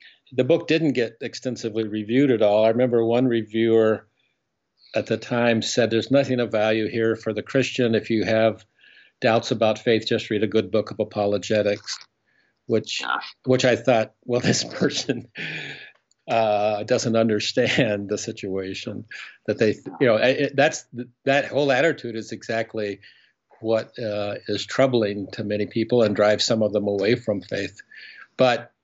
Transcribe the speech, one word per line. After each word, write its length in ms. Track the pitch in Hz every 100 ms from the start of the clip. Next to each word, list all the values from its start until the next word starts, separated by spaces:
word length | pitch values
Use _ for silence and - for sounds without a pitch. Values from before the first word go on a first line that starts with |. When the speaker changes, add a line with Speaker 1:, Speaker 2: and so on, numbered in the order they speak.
| - _ _
Speaker 1:
the 140 | 127 127
book 220 | 165 170
didn't 260 | 160 160
get 240 | 127 113 -
extensively 640 | 120 - 131 113 117 107 110
reviewed 460 | 107 104 123 143
at 100 | 113
all. 240 | 107 104 110
I 40 |
remember 340 | 113 127 117
one 240 | 113 117 131
reviewer 800 | 117 107 110 113 113 110 107 - _ _ _ _ _ _ _ _ 113
at 120 | 110
the 100 | 110
time 440 | - 120 120 113
said, 280 | 107 - 110
"There's 200 | 113 107
nothing 300 | 135 131 127
of 140 | 117
value 340 | 107 107 110 107
here 300 | 120 113 110
for 160 | -
the 100 | 107
Christian. 500 | - 135 127 - 120
If 160 | 113 -
you 140 | 110
have 400 | 98 110 110 104 _ _ _ - _ _
doubts 320 | 123 113 -
about 280 | 113 110 107
faith, 260 | - 110 110
just 240 | 113 -
read 140 | 107
a 40 | 104
good 240 | 107 95
book 200 | 107 104
of 80 | -
apologetics," 1000 | 104 104 101 101 92 107 104 104 - - - _ _ _ _ _ -
which, 340 | 113 110 -
Speaker 2:
Yeah. 180 | - - - - -
Speaker 1:
which 200 | 127 127
I 100 | 117
thought, 380 | - 117 110 _
"Well, 160 | - 120
<laughs> 80 | 123
this 140 | -
person, 640 | - - 160 - - 123 - - - 160 - - - _ _ _ -
uh, 540 | 117 113 104 104 104
doesn't 320 | 107 123 131 113
understand 920 | 113 104 - - 120 - 123 104 101
the 80 | 104
situation 880 | - 110 101 95 95 95 - 104 110 - - - -
that 120 | 107
they, 180 | 110 101 - -
you 80 | 131
know," 80 | 107
I, 120 | 117
it, 280 | 131 139 135
that's, 300 | 147 - - 120 120 _ -
that 200 | 139 -
whole 260 | 131 143
attitude 440 | 127 160 151 120 113
is 160 | 113
exactly 680 | 113 - 113 113 110 104 98 - _ _ _ _ _
what, 380 | 110 113 - -
uh, 360 | 113 104 101 101 -
is 180 | 104 -
troubling 600 | - 135 123 107 101 95
to 100 | -
many 220 | 104 104 101
people 360 | - 110 123
and 140 | 110 101
drives 300 | 104 107 -
some 160 | 113
of 120 | 107
them 140 | 101 104
away 280 | 101 98 117
from 260 | - 101
faith. 400 | - 101 95 - - - - - - -
But, 340 | 127 117 117 _